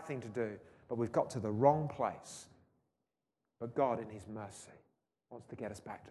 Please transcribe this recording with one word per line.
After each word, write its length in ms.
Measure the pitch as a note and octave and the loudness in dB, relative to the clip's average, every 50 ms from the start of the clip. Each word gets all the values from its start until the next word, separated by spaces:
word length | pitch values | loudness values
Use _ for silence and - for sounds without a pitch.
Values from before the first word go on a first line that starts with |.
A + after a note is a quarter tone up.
| - | 0
thing 140 | - C#3+ B2 | -4 -6 -4
to 80 | A#2 A#2 | -4 -4
do, 220 | G2+ B2 A#2 G#2+ G#2 F#2 - - - - - - | -2 -2 -2 -2 -2 -8 -12 -18 -20 -16 -8 -4
but 100 | B2 A2+ | 0 0
we've 140 | A#2 A2 - | 0 2 4
got 180 | E3 - - | 2 2 2
to 100 | - B2+ | 0 -2
the 100 | G2 G#2+ | -2 0
wrong 380 | G#2+ G#2+ B2+ C#3 D3+ D#3 D3+ D3 | 4 6 8 8 8 8 4 -2
place. 580 | - - B2 G2+ F2+ - - - - - - - - - - _ _ _ _ _ _ _ _ _ _ _ _ _ _ _ _ _ _ - | 0 0 0 0 0 -2 -10 -14 -14 -14 -14 -16 -20 -20 -20 _ _ _ _ _ _ _ _ _ _ _ _ _ _ _ _ _ _ -8
But 140 | A#2 A#2 A#2 | -8 -2 2
God 260 | - C#3 B2+ A#2 A2+ | 4 4 4 4 2
in 80 | A2+ G#2+ | -2 -6
his 180 | G#2+ G#2 - G#2+ | -8 -12 -10 -10
mercy 420 | G#2+ G#2+ G#2 G2+ G2+ - - - - - - _ _ _ _ _ _ _ _ - | -10 -8 -8 -10 -12 -14 -16 -18 -20 -20 -20 _ _ _ _ _ _ _ _ -16
wants 160 | B2 A#2 - - | -16 -16 -14 -12
to 80 | B2+ | -8
get 140 | - A2 G#2 | -6 -6 -6
us 100 | G#2 G2 | -6 -6
back 240 | - A2 G2+ F#2+ - | -10 -10 -10 -10 -12
to 60 | G#2+ | -16